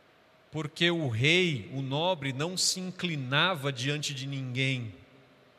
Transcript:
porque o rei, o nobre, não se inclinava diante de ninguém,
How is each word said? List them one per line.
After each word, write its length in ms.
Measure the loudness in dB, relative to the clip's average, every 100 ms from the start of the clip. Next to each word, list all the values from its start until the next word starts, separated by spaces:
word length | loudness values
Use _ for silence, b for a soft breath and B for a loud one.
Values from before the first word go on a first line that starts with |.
| _ _ _ _ _
porque 400 | -8 -8 2 2
o 180 | 4 0
rei, 600 | 4 6 6 6 2 -4
o 80 | -6
nobre, 500 | -2 0 0 0 -2
não 240 | -4 -4 0
se 220 | 0 0
inclinava 920 | -4 -6 -4 -4 0 2 2 0 -2
diante 420 | -2 -2 -2 -4
de 120 | -6 -6
ninguém, 680 | -6 -4 -2 0 0 -4 -10 -20 -20 -20 -20 _